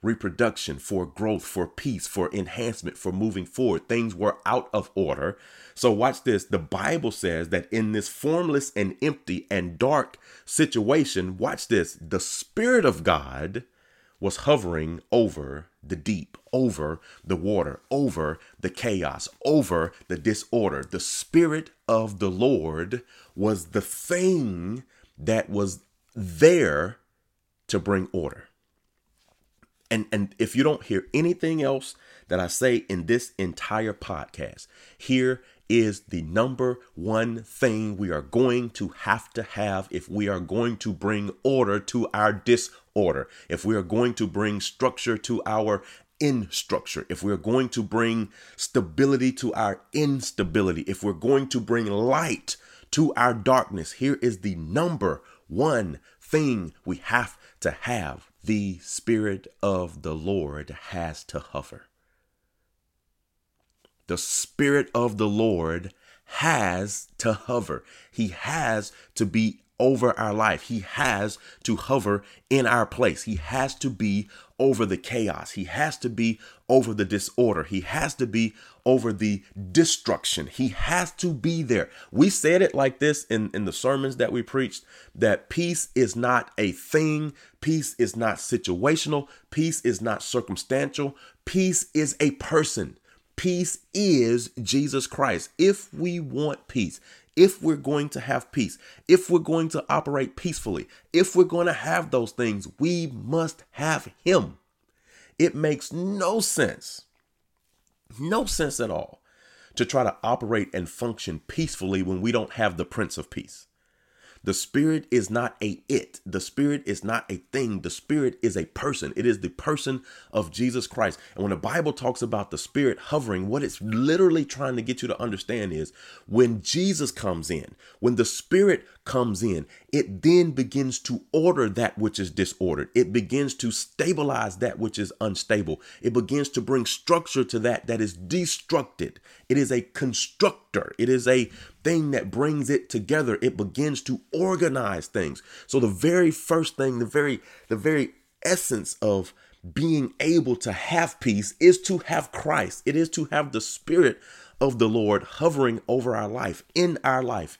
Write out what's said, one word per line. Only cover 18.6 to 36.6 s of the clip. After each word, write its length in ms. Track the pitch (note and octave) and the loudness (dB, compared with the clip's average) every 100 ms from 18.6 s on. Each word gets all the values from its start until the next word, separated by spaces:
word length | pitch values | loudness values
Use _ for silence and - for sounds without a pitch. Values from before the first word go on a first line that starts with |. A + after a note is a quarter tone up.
the 80 | F#2 | -8
chaos, 600 | - A#2+ G2 D2+ - - - C#3 | -4 -2 -2 -2 -6 -10 -6 2
over 460 | D3+ A2+ E2+ E2 - - | 4 4 0 0 -6 -8
the 100 | E2+ | -4
disorder. 680 | F2+ G#2+ - A#2+ G2 C#2+ C2+ | -2 -2 -2 0 0 -2 -6
The 120 | F#2+ | -8
Spirit 720 | - - - E3 E3 D#3 D#3 _ - | -6 -8 2 4 4 2 -6 _ 0
of 300 | A2+ A2 F#2+ | 0 0 -2
the 120 | G2 | -2
Lord 720 | F#2 B2+ A2+ D#2 D#2 F2+ A#2+ - - - | 2 4 4 0 -4 -4 -8 -10 -20 -16
was 320 | - G#2 G2 E2 | -2 0 0 -2
the 140 | A2 | -4
thing 1040 | - - - F3 F#3 F3 A#2+ F2 F2+ B2 - _ _ - | -4 -8 -4 0 2 2 0 -4 -6 -8 -12 _ _ -8
that 320 | D2+ A2 - | -2 0 0
was 320 | G2+ G2 F2 _ _ _ | -2 -2 -4 _ _ _
there 840 | A#2 F#2 D#2+ D#3+ F3 G2+ D2 F2+ - _ _ _ _ _ _ - | -10 -10 6 8 8 4 2 -2 -6 _ _ _ _ _ _ -4
to 100 | G2+ | -2
bring 300 | G2 G2 F#2 | 0 0 0
order. 360 | F#2 C#2+ - - _ _ _ _ _ _ _ _ _ _ _ _ _ _ | -4 -4 -8 -16 _ _ _ _ _ _ _ _ _ _ _ _ _ _
And, 160 | A2 G#2+ | -4 -2
and 220 | G#2 G2 - | -2 -4 -2
if 160 | A2 | -2
you 80 | A#2+ | 2
don't 220 | D3+ D3 | 2 0
hear 220 | - G2 - | -2 -4 -2
anything 480 | C#3+ E3 F3 E3 D#3+ | 0 0 0 0 0
else 320 | C#3 C3+ - - - - - | 0 -2 -6 -16 -20 -20 -4
that 120 | F2+ | -2
I 60 | F2 | -2
say 380 | - B2+ A#2+ - | 0 2 2 0
in 180 | F#2 E2 | -4 0
this 260 | A#2+ - - | 0 -2 -6
entire 560 | F#2 - - G#2+ A2 | -6 -6 -6 -4 -4
podcast, 720 | G2+ - E2 - - A1+ G1+ - _ - - | -6 -8 -10 -10 -10 -12 -12 -20 _ -20 -12
here 440 | - C3 B2+ B2+ - _ - | 0 2 2 0 -8 _ 2
is 320 | A#2 G#2+ G2 | 4 4 0
the 220 | - F2 | -6 -8
number 580 | D#2+ F#2+ B2+ B2+ | -2 0 0 0